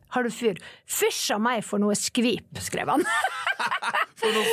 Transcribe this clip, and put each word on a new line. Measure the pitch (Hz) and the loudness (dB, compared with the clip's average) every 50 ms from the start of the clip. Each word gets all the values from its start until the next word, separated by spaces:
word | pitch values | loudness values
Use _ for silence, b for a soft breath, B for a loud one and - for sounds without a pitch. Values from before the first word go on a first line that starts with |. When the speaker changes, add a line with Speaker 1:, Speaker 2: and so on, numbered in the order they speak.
| - _ | -8 _
Speaker 1:
Har | - 254 | -2 -2
du | 240 233 | 0 -2
fyr? | 226 - 240 214 180 B B B B B B | -2 0 0 0 0 B B B B B B
Fysj | - - - 403 453 - - - - 240 | -6 -2 0 0 0 0 0 0 0 0
av | 208 | 2
meg | 220 247 254 214 - | 2 2 0 0 -2
for | - 208 202 | -2 0 2
noe | 208 208 202 | 2 2 2
skvip", | - - - - 247 226 254 208 - - - - - | 0 0 0 2 2 2 2 2 0 -4 -8 -10 -10
skrev | - - - - - - | -8 -6 -4 -4 -2 0
han. | - 294 - | 2 2 2
<laughs> | - 440 - - - - 1077 - 740 740 - - - - - - - - - - - _ - | 2 2 2 2 0 -2 -2 -4 -4 -2 -2 -2 -2 -2 -2 -2 -2 -2 -2 -2 -4 _ -2
Speaker 2:
For | 453 440 | 0 2
noe | - - 208 226 | 2 2 4 2